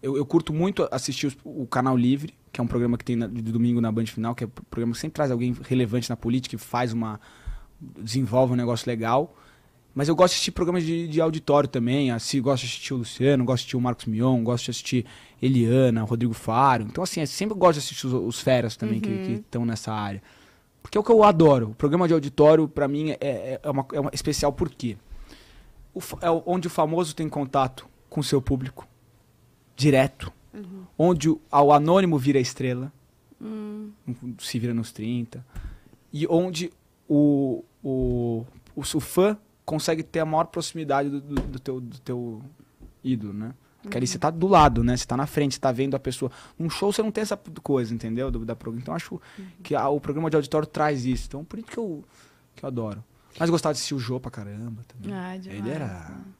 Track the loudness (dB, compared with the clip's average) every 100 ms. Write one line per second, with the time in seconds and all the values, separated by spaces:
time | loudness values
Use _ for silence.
0 | -2 -2 2 0 0 0 0 0 -2 -2
1 | -4 -4 -4 -6 -14 -10 -4 0 2 4
2 | 4 2 -2 -14 _ -6 -2 0 0 -2
3 | -2 -2 -2 -6 -2 2 2 2 2 0
4 | -2 -4 -4 -4 -8 -10 -12 -4 -4 -4
5 | -6 -2 0 0 -2 -4 -2 0 2 -2
6 | -4 -6 -2 -2 -2 -12 -6 -2 -2 -2
7 | -4 -8 -14 -18 -14 -12 -14 _ -20 -14
8 | -4 -2 0 2 4 2 0 -2 -4 -4
9 | 0 0 0 -8 -20 _ _ _ _ -4
10 | 0 6 4 4 -4 -2 0 0 0 -2
11 | -2 0 2 0 2 2 4 0 0 2
12 | 0 -2 -2 -2 0 0 -2 -8 -6 -6
13 | -6 0 2 4 2 0 0 -2 -2 -2
14 | -4 0 2 2 2 -2 -4 -8 -2 -2
15 | -2 -12 -20 _ 2 4 4 6 4 2
16 | 0 0 0 -2 -2 4 4 4 0 -4
17 | -4 -4 -6 -4 -6 4 4 4 -2 -6
18 | -2 -2 -2 -2 2 2 2 -4 -2 -2
19 | -2 -4 -4 -6 -6 -4 -4 -4 -6 -6
20 | -4 -8 -12 -20 -20 _ _ _ -4 -2
21 | 6 8 8 10 8 8 2 0 0 2
22 | 4 4 2 6 8 8 6 0 -2 0
23 | -2 -2 -2 -4 -4 -6 -2 -2 -2 -4
24 | -4 -4 -4 0 0 0 -4 -4 -8 -8
25 | _ -18 -18 -20 -20 -20 -20 -20 -16 -14
26 | -12 -6 0 0 0 -2 -2 0 0 0
27 | -4 -4 -6 -4 -2 0 0 -4 -20 _
28 | _ -6 0 0 0 -4 -4 -12 -20 _
29 | _ _ _ _ _ _ _ 0 4 6
30 | 4 0 -16 _ _ -16 -16 -16 -18 0
31 | 2 4 2 0 _ 6 8 8 8 4
32 | 6 2 4 2 2 -2 -4 -4 -6 _
33 | _ _ _ -16 -12 -10 -10 -12 -14 -16
34 | -12 -10 -10 -12 -6 -4 -2 -4 -6 -8
35 | -6 -4 -6 -12 -14 -12 -12 -14 _ _
36 | _ -6 0 2 2 -4 -8 _ _ _
37 | _ 4 4 4 0 -4 -8 _ -6 -2
38 | 0 0 -2 -4 -6 -18 _ -10 -4 -4
39 | -2 2 4 2 _ _ -6 -4 -2 -2
40 | -2 -4 0 0 0 -4 -8 -8 -2 0
41 | 0 -4 -4 -4 -4 -8 -8 -8 -8 -14
42 | -8 -6 -6 -10 -16 -20 -20 _ -20 _
43 | -4 -4 -4 -8 -10 -12 _ _ -8 -4
44 | -4 -2 -4 0 4 8 8 6 0 0
45 | -2 -4 -2 0 -2 0 -2 0 -2 -2
46 | -4 -6 -6 -8 -20 _ -6 -2 -2 0
47 | -2 -2 -4 -6 -8 -16 -2 0 0 -4
48 | -4 -4 -4 -4 -6 -8 -8 -10 -8 -8
49 | -8 -14 -14 -20 -20 -18 -6 -2 0 -2
50 | -4 -4 0 0 2 -2 -2 -2 0 0
51 | -2 -2 -4 -12 -12 -14 -12 -8 -8 -8
52 | -12 _ _ _ _ -12 -8 -6 -6 -8
53 | -14 _ _ -4 0 2 2 -2 -4 -6
54 | -4 -6 -8 -14 -12 -10 -10 -12 -16 -14
55 | -10 -10 -10 -12 -12 -8 -6 -6 -6 -10
56 | -14 -16 -18